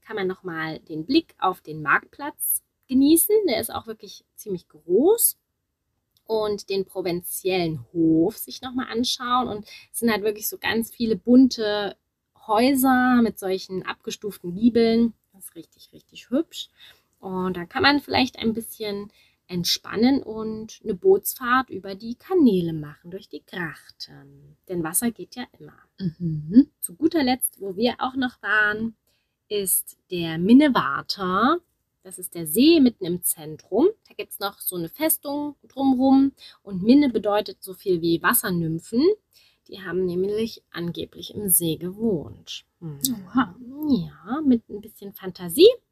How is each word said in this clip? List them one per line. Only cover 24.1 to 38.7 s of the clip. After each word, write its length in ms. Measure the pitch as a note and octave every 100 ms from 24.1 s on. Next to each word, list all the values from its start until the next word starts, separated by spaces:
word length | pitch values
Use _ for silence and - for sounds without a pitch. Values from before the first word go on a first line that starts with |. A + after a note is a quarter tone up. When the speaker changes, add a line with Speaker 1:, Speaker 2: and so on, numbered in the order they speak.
| C#3+ C#3 C#3 C#3+ D#3 _
Speaker 1:
Denn 140 | F3+
Wasser 300 | D#3 F3 A#3+
geht 240 | A3+ F3+ -
ja 80 | - _
immer. 180 | D3+ _ _ _
Speaker 2:
Mhm. 680 | F#3+ D3+ F3 D#3 D3+ G#3 D4 _
Speaker 1:
Zu 160 | - F3
guter 260 | D#4 E4
Letzt, 380 | C4 B3+ - _
wo 160 | G3 F#3
wir 180 | A#3+ -
auch 160 | C4 C4
noch 260 | B3+ -
waren, 540 | G#3 G#3+ G#3+ G#3+ A3+ A3 _ _ _ _ _
ist 480 | G#3 F#3+ - - - _
der 280 | F3+ E3 D#3+
Minnewater. 1200 | F3+ B3 D4+ A#3 C#3 C#3+ D3 - F#3 F#3 A#3+ F4 _ _ _ _
Das 160 | F#3+ F#3
ist 160 | F3+
der 120 | F3 E3
See 320 | D#3+ C#4+ E4+
mitten 240 | B3+ -
im 180 | F3 F3+
Zentrum. 640 | - - D3+ D#3 _ F#3+ E4+ A4 _
Da 60 |
gibt's 260 | - G3 -
noch 180 | G3 -
so 140 | - F3+
eine 120 | E3
Festung 640 | - D#4 - D4 C#4+ D4 C#4+ _
drumrum. 640 | - C4+ B3+ C4+ C4+ C#4 - - _
Und 180 | - F#3+
Minne 260 | G3+ C#4 D4
bedeutet 540 | A3+ G#3 G3+ G#3 F#3+
so 100 | -
viel 260 | F#3+ - F3
wie 200 | E3 E3
Wassernymphen. 840 | F3 B3 A3 F3+ E3